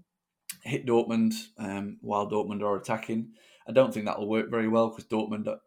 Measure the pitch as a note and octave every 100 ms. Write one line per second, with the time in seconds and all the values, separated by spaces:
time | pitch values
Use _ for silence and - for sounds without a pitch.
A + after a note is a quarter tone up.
0 | _ _ _ _ - - - A#2+ B2 A#2
1 | A#2 A2+ A2+ A2 - - G#2 G2 G2+ A2
2 | G2+ G2+ G#2 G#2 G2 G2+ G#2 G2 - A2
3 | - A2 A2+ - _ _ - A#2 B2+ A2+
4 | G#2 - G#2 A2 - A#2 A2 A2+ A2+ -
5 | - A2 G#2+ G#2+ G#2+ A2